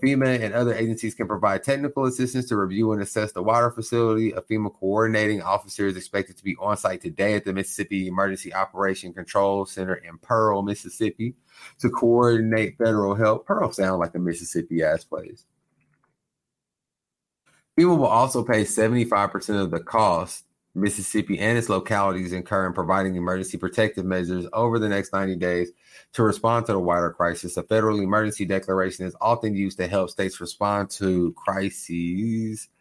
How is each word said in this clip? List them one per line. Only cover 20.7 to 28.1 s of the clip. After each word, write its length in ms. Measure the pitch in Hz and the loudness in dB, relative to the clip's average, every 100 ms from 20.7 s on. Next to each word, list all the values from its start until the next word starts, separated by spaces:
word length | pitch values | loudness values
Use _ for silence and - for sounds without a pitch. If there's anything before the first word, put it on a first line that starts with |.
Mississippi 640 | - 101 101 - 104 - 92 | -2 -2 0 -2 -2 0 0
and 180 | 107 117 | 2 2
its 100 | 117 | 2
localities 640 | 95 - 104 98 92 90 | 0 2 2 2 0 -4
incur 340 | 92 87 98 92 | -6 -2 0 0
in 60 | |
providing 440 | 87 82 95 95 90 | -2 0 2 2 -2
emergency 420 | 90 92 92 87 | -2 -2 -4 -6
protective 460 | 92 - 110 - | -4 0 0 0
measures 420 | 92 92 87 92 87 | -2 -2 -2 -4 -4
over 260 | 113 120 117 | -2 0 0
the 100 | 107 | 0
next 240 | 98 95 | -2 -2
ninety 220 | 98 95 | -2 -2
days 380 | 87 90 87 87 _ _ - _ | -2 -2 0 -2 _ _ -20 _
to 100 | - | 2
respond 440 | 110 95 113 117 113 | 2 4 2 2 0
to 60 | |
the 60 | 98 | 0
water 320 | 87 87 87 | 2 2 0
crisis. 460 | - 87 82 87 87 | 0 -2 -2 -6 -8
A 60 | |
federal 360 | - 110 110 104 | 0 2 2 2
emergency 440 | 95 | 2